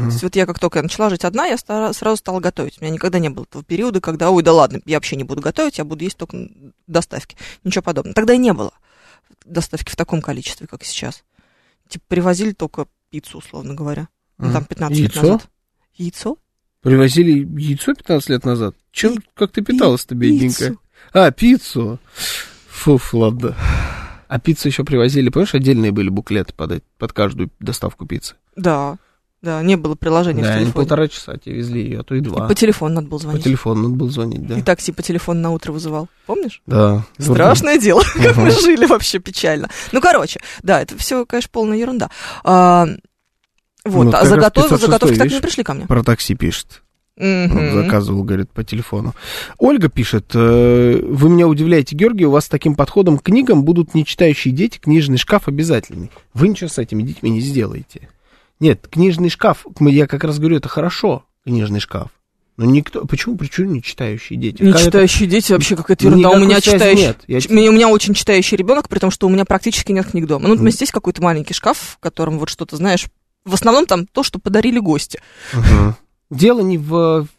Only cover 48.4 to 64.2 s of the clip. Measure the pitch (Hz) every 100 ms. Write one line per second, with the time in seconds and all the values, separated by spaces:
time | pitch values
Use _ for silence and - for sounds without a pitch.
48.4 | 101 - 110 107 - 104 117 - - -
49.4 | - - 247 285 160 - 117 110 - 120
50.4 | 117 120 120 120 123 120 - 139 151 175
51.4 | 170 147 160 165 131 147 220 214 156 139
52.4 | - 151 160 147 139 202 185 143 - 226
53.4 | 262 165 143 175 160 160 147 - 170 143
54.4 | 131 131 226 - 147 160 143 127 - 202
55.4 | - 143 165 123 - 85 87 - _ 117
56.4 | 185 196 - - 117 107 120 160 123 110
57.4 | 135 135 101 147 135 - - _ _ _
58.4 | _ _ 156 107 - 156 190 165 175 -
59.4 | 214 160 - - 147 143 143 143 160 147
60.4 | 156 160 - - 170 - 196 127 - _
61.4 | - 120 104 101 - 92 - - _ _
62.4 | _ - 117 143 143 - 143 139 - 214
63.4 | 143 - 190 139 - - 117 107